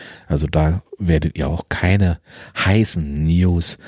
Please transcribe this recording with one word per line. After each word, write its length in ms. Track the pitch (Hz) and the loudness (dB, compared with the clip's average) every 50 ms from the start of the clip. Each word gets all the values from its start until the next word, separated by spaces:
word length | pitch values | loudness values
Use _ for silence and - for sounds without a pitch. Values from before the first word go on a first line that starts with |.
| - - - - - | -18 -20 -20 -20 -6
Also 220 | - 80 73 78 76 | -4 -2 -2 -2 0
da 340 | - 78 78 78 85 95 - _ - - | 0 2 2 2 0 -2 -4 _ -10 -6
werdet 400 | 101 87 82 76 78 82 - - | 0 0 2 2 2 -2 -2 -4
ihr 100 | 71 67 | -4 -4
auch 160 | 82 87 - - | -4 -4 -6 -8
keine 500 | - - - 90 95 101 98 90 82 - _ _ - - - - - - | -6 -2 0 2 2 2 2 2 0 -2 _ _ -20 -20 -20 -14 -8 -4
heißen 680 | - 95 98 110 110 - - 87 80 71 71 73 78 | 0 2 2 2 2 0 -2 -4 -6 -4 -4 -2 0
News 540 | 80 82 87 90 90 87 85 85 - - - - | 2 2 4 4 4 2 2 0 -2 -4 -6 -12